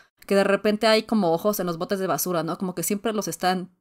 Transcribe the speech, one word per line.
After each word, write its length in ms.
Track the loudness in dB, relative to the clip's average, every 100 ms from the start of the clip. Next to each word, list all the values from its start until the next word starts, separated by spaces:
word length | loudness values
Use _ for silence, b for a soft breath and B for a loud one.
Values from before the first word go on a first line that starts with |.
| b _ 0
que 80 |
de 80 | 2
repente 440 | 4 2 2 2 4
hay 160 | 2
como 300 | 2 2 2
ojos 260 | 2 0 0
en 60 | -4
los 100 | -4
botes 220 | -4 -2
de 80 | -2
basura, 360 | -2 -2 -2
¿no? 140 | -2 -4
Como 180 | -6
que 80 | -4
siempre 300 | -4 -4 -2
los 160 | -4 -6
están, 420 | -2 0 0 -4 _